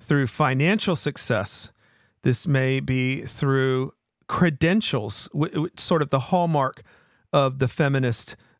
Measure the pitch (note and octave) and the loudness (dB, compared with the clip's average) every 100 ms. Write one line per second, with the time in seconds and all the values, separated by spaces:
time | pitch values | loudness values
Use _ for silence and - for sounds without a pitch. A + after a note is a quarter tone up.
0 | - C#3+ B2+ - C#3+ C3 D#3+ G#3+ G3+ E3 | 0 0 2 0 0 2 2 2 0 -2
1 | - - - A2 G#2 - - _ _ _ | -4 -6 -2 -2 -2 -6 -10 _ _ _
2 | _ _ C3+ B2 E3+ C3+ C3 C3+ C3+ C3 | _ _ -2 0 0 0 0 0 0 0
3 | B2+ C3 B2+ - C#3 C3+ C3 C3 C3+ - | 0 -2 -6 -4 0 2 2 0 -4 -10
4 | _ _ - - F3 C#3 E3 G#3+ - B2+ | _ _ -8 2 2 4 2 2 0 -2
5 | G#2 - - D3 D#3 D#3 E3 - - E3+ | -4 -8 -8 -4 -2 -2 -4 -4 0 0
6 | C#3+ C3+ A#2+ F#3 E3+ D3+ C3 - - _ | 2 -2 0 0 2 2 0 -4 -18 _
7 | _ _ _ D3 C3+ C3+ B2+ - C#3+ C3+ | _ _ _ 2 2 0 -2 2 2 2
8 | B2+ A2 - - _ | 0 -2 -8 -12 _